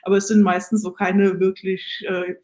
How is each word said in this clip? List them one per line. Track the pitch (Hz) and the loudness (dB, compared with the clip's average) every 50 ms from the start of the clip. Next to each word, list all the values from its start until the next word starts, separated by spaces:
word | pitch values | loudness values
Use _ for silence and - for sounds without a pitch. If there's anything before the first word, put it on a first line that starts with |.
| - | -2
Aber | 185 202 | 0 0
es | 196 202 | 0 0
sind | 202 220 208 202 | 2 4 4 4
meistens | 180 180 185 - - 226 208 208 | 4 2 0 -2 -2 -4 -2 -2
so | 180 | -4
keine | 180 - 202 185 190 196 196 190 180 175 | -6 -4 -2 0 2 4 4 2 2 2
wirklich, | 190 190 190 - - 190 185 185 - - - - 208 | 0 -2 -2 -4 -6 -6 -6 -6 -8 -12 -12 -10 -8
äh, | - 185 180 180 180 180 - | -6 -6 -6 -6 -8 -10 -12